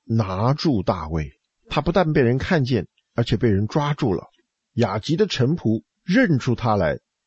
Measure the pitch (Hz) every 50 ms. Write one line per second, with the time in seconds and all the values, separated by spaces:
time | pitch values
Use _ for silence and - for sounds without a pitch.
0 | _ - 113 113 110 92 92 92 107 127 143 151 - 170 131 101 85 - 101 90
1 | 82 78 80 80 76 69 - _ _ _ _ _ _ - - 156 147 175 175 196
2 | 175 156 151 156 127 117 123 135 - - 190 156 131 120 127 107 - - _ _
3 | _ _ - - 117 - - 107 123 117 101 95 107 107 - 156 143 147 151 -
4 | 156 117 90 - - - _ _ _ _ _ _ _ _ - 117 117 101 95 110
5 | - - 156 170 214 185 - - 120 131 170 180 - 113 110 113 - _ _ _
6 | - - 180 254 262 190 156 120 - 127 117 - 120 117 107 101 87 76 67 -
7 | _ _ _ _ _